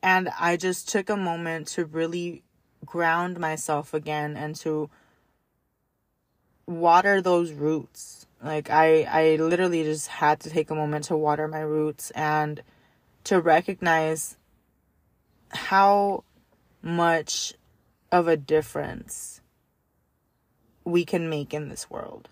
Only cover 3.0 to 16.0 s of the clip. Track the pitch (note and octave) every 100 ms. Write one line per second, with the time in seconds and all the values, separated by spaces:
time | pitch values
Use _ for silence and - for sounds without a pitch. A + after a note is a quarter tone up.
3 | E3+ E3 F3+ F3 D#3+ D#3 - D3+ D3 D#3
4 | D#3 D3+ D3 D3+ D3+ D3+ D#3+ D#3 D3 _
5 | _ _ _ _ _ _ _ _ _ _
6 | _ _ _ _ _ _ - E3 E3+ E3+
7 | G3 G3 F3+ F3 E3+ D3 D3 D#3 C3+ -
8 | - - - _ C#3+ D#3 D3 D#3 D#3+ D#3+
9 | D3 D#3+ D#3+ D#3 D#3+ F3 F#3 E3+ D#3 D#3
10 | - - D3+ D3+ D#3 D#3+ D#3 D#3 D3+ D3+
11 | D3+ D#3 D3+ D3 D3+ D#3 D#3 D#3 D3+ D3
12 | - - D3+ D3+ D3+ D3+ - _ _ _
13 | _ _ - F#3+ E3 E3 E3+ F#3 F3 D#3+
14 | D#3+ D#3+ - - _ _ _ _ _ _
15 | _ _ _ _ _ - - F#3+ G3 G3+